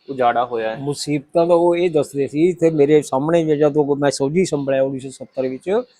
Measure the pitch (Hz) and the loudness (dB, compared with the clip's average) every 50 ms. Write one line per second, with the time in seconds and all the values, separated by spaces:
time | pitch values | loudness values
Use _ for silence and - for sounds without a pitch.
0 | _ - 139 127 123 120 117 120 123 120 123 113 110 110 113 139 135 147 143 - | _ -10 -4 0 0 2 2 0 -2 -2 -4 -4 -4 -4 -6 -6 -6 -8 -6 -6
1 | - 147 147 147 - _ - 170 170 170 175 170 175 175 175 175 175 180 151 147 | -6 -4 -4 -4 -4 _ 0 0 2 4 4 4 4 2 2 2 0 0 0 0
2 | 135 - - 143 135 120 139 151 165 185 170 - 160 165 160 147 139 143 151 151 | -2 -2 -2 -4 -4 -2 0 0 2 2 2 2 0 2 4 4 4 6 4 4
3 | 139 - 135 131 143 160 170 170 160 156 151 143 151 147 143 151 143 139 143 139 | 2 2 -2 -2 0 0 0 2 2 2 2 2 2 2 2 2 0 0 0 0
4 | 143 143 - - 139 139 156 185 185 - 156 143 139 135 139 135 135 135 139 127 | 0 -2 0 0 -2 -2 0 0 0 0 -2 -4 -2 -2 0 0 0 -2 -4 -8
5 | 131 135 127 - 127 - - 135 131 131 131 127 - 180 202 240 247 - _ | -10 -12 -14 -16 -18 -12 -8 -6 -6 -6 -6 -6 -6 -4 -4 -4 -4 -6 _